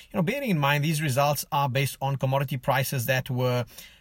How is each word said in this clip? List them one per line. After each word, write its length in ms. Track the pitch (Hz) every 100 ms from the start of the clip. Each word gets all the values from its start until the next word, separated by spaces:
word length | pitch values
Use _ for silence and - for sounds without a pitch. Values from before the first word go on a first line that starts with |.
| -
You 60 | 202
know, 60 |
bearing 280 | 170 277 269
in 80 | 165
mind 240 | 139 147
these 180 | 151 151
results 440 | 156 123 143 143 -
are 160 | 139 139
based 300 | 131 139 -
on 160 | 135 139
commodity 400 | 131 135 139 135
prices 500 | - 131 131 139 117
that 220 | 131 -
were, 360 | 127 127 123 117 - - -